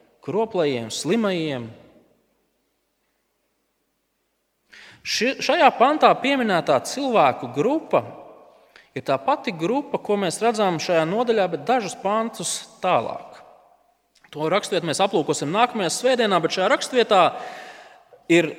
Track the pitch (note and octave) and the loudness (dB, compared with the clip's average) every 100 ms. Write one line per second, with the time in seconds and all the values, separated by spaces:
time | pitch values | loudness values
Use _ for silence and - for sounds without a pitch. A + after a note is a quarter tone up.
0 | _ _ - F3+ A3 F#3+ D3+ B2 A2+ - | _ _ -6 -4 -2 0 0 -2 -4 -6
1 | C#3+ A3+ G#3 F#3 D#3 C3 A#2 A2+ - _ | -2 0 0 -2 -4 -6 -8 -14 -20 _
2 | _ _ _ _ _ _ _ _ _ _ | _ _ _ _ _ _ _ _ _ _
3 | _ _ _ _ _ _ _ _ _ _ | _ _ _ _ _ _ _ _ _ _
4 | _ _ _ _ _ _ _ - - - | _ _ _ _ _ _ _ -20 -20 -16
5 | - - A#3 - - D#4+ C#4 - B3 D#4 | -8 -2 -2 -2 0 4 4 6 4 6
6 | A#3 E3+ C4 C#4 A3+ F3 D#3 C#3 - - | 4 4 2 0 2 0 2 0 0 -6
7 | C#4 G#3+ C#3+ A#2+ B2+ B2 F#3+ D#4 D#4 D3 | 0 4 4 2 -4 -2 0 0 0 -2
8 | A2+ - - - - _ _ - _ - | -2 -10 -20 -20 -20 _ _ -20 _ -10
9 | - C3+ - D4+ - E3+ E3+ C4 C4+ F3 | -4 -2 0 -2 -2 -4 -2 -2 -2 -6
10 | - G3+ F#3+ D3+ A3+ A3 G3+ E3 - E3+ | -2 -2 -2 0 0 2 0 0 0 0
11 | D#3+ G#3 A#3+ A3+ F#3 E3 C#3 B3+ G3+ - | 2 0 0 2 0 -2 -2 0 -2 -6
12 | F#3+ G#3+ A3+ - F3 - - - F#3 D3+ | -2 -2 -2 -6 -8 -8 -10 -6 0 0
13 | G#2 - - - - - _ _ _ _ | 0 -6 -14 -20 -20 -20 _ _ _ _
14 | _ _ _ D3+ D#3 F#3+ - F3+ D#3+ C#3 | _ _ _ -6 -2 -2 0 -2 -2 0
15 | G3+ G#3 D3+ D3 C#3+ F#3+ A#3+ A3+ F3 - | 0 0 0 -2 -2 0 0 0 -4 0
16 | B3 B3 A3 F3+ D#3+ - F#3 D4+ - B3+ | 0 2 2 2 0 0 0 0 0 0
17 | A3+ G3 D#3 - - - - - - - | 4 4 4 2 -10 -14 -18 -20 -20 -20
18 | _ - - E3 D#3+ | _ -10 2 4 4